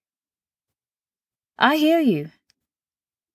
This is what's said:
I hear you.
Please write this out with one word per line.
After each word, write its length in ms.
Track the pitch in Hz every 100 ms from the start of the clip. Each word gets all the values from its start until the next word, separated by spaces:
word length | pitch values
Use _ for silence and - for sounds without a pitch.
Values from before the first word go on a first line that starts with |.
| _ _ _ _ _ _ _ _ _ _ _ _ _ _ _ -
I 180 | 247 311
hear 240 | 302 339
you. 320 | 277 151 156 - _ _ _ _ _ _ _ _ _